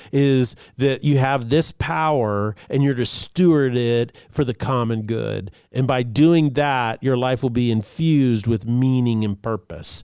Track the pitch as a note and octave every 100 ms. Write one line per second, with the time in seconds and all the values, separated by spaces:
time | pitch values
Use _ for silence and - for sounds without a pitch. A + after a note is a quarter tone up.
0 | - C3+ C#3 C3 A#2+ - - - C3+ C3
1 | D3 C#3 C3 C#3 A#2 D3 D#3+ - C#3 E3
2 | D#3 D3 G#2+ G2+ G#2 G2+ - C#3 C#3 A#2+
3 | A#2+ - - - F3+ D3+ C3+ B2 A#2+ A#2+
4 | A#2+ - - - B2 A2 A2 B2+ A2+ A2+
5 | G#2+ A2+ A2 G#2 F#2+ - _ B2+ C3 B2+
6 | B2 A2 D#3+ E3+ D3 C3 C#3+ C3 A#2 A#2
7 | C3 B2 B2+ B2+ C3+ A#2+ A#2+ A2 - -
8 | D#3+ D3 C3 A2+ A2 A2+ A2 A#2+ C3 B2+
9 | B2 A2 G#2+ G2+ A2+ A2 - D#2 - -